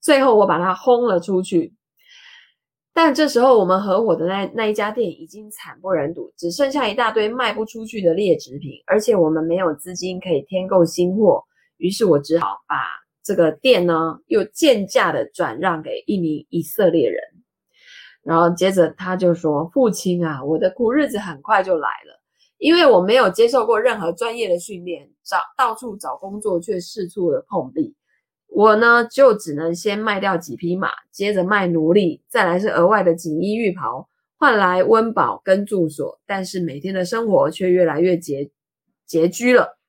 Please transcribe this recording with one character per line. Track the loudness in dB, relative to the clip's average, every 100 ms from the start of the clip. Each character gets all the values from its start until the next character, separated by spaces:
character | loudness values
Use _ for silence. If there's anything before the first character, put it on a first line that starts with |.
最 | 4 4
后 | 6
我 | 4
把 | 4 2
他 | 0
轰 | -2 2 2 2
了 | -2
出 | 0 -4
去。 | 0 -2 -2 _ _ _ _ -20 -20 -20 _ _ _ _ _
但 | 2 2
这 | 4 2
时 | 4
候 | 4 4
我 |
们 | 4 2
合 | 2 0
伙 | 2 0
的 | 0
那， | -2 -4
那 | -4 -4
一 |
家 | -2 -4
店 | -2 -4
已 | -6
经 | -16 -20 -20
惨 | -20 -20 -16
不 | -4
忍 | -2 -2
睹， | -6 -14 _
只 | -8
剩 | -2 -2
下 | 0 -2
一 |
大 | -2 -2
堆 | 0 -2
卖 | -2 -4
不 | -4
出 | -8 -10
去 | -12 -2
的 | 0
劣 | 0 0
质 | 0 -2 -14
品， | -14 -16 -2
而 | -2
且 | 2
我 | 2 2
们 | 0
没 | -2
有 | -2 -2
资 | -4 -12
金 | -10 -8 -8
可 | -4
以 | -4
添 | -2 -6 0
购 | 2
新 | 2 2 -2
货， | 2 2 2 -2 _ _ _
于 | -4
是 | 0
我 | 2 2
只 | 2 0
好 | 0 -6 _
把 | -6 -6 -10 _ _
这 | -6 0
个 | 0
店 | 2 2 4 4
呢， | 0 -2 -6 _
又 | -2
贱 | -2 0 2 2
价 | 0 0 0
的 | -2 -6
转 | -4 -6 -2
让 | -4 -4
给 | -6 -10 -4
一 | -2
名 | -2 -6 -6
以 | -6
色 | -6 0 2
列 | 4 0
人。 | -2 -10 _ _ _ _ _ _ -20 -20 _
然 | -2 2
后 | 2
接 | 2 0
着 | 2 0
他 | 0 -8
就 | 0 0
说 | 0 0 -2 -2
，“父 | 2 2
亲 | 0 -2 -2 -2
啊， | -4
我 | -4 -2
的 | -2
苦 | 0 0
日 | 0 0
子 | -4
很 | -10 -12
快 | -2 0
就 | 0 -2
来 | -4 -10 -18
了， | -20 _ _ _ _
因 | 2
为 | 4
我 | 6 6
没 | 4
有 | 4 2
接 | 2 2
受 | 2
过 | 0 0
任 | 0 -2
何 | -6
专 | -4 -6 -4
业 | -4
的 | -4
训 | -4 -14
练， | -12 -12 -14 _
找， | -6 -6 -6 _
到 | -4 -2
处 | -10 -12
找 | -12 -12
工 | -12 -8
作 | -4 -4
却 | -4 -8
四 | -8 -10 -10
处 | -4 -2
的 | -2 -4
碰 | -6 -6
壁。 | -4 -6 _ _ _ _ _ _
我 | 2 4
呢， | 6 4 4
就 | 2 4 4
只 | 4 -4
能 | -6 -4
先 | -4 -4 -4
卖 | -4 -2
掉 | -2 -4
几 | -6 -10
匹 | -6
马， | -4 -4 -8 _
接 | -8 -4
着 | -2
卖 | 0 0 0
奴 | 0 2
隶， | 2 2 -4 _
再 | -2
来 | 0 0
是 | -2
额 | 2 2
外 | 4
的 | 2
锦 | 0 -2 -4
衣 | -4
玉 | -2 -2
袍， | -4 -8 -10 -14 _ _ _
换 | 2 4
来 | 2 2
温 | 4 4 2
饱 | 0 -2 -2
跟 | 0 0
住 | 0 -2 -2
所， | -4 -10 -10 _
但 | -8
是 | -6 -6
每 | -6 -6
天 | -6
的 | -4
生 | -4 -2 2
活 | 2 2
却 | 0 0
越 | 2
来 | 2 2
越 | 2 0
拮-， | -2 -8 -8 _ _ _ _ _ _
拮 | 0 0
据 | 0 2
了。 | 4 2 -6